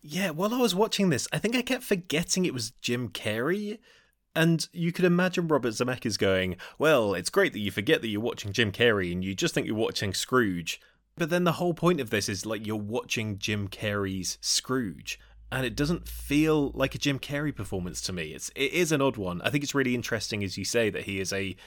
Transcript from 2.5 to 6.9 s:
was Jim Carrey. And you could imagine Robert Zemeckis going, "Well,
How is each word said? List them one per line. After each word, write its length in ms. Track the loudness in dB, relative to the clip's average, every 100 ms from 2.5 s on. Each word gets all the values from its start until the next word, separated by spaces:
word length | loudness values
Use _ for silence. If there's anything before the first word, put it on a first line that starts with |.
was 180 | -2 -6
Jim 380 | -6 -2 -2 -2
Carrey. 680 | -4 -2 0 0 -2 -4 -8 _ -20 _ _ _
And 340 | 2 4 4 0
you 180 | -4 -2
could 140 | 2
imagine 420 | 4 4 2 0 2
Robert 280 | 2 2
Zemeckis 440 | 0 0 -2 -2 2
going, 380 | 4 4 2 -4 -10 0
"Well, 360 | 4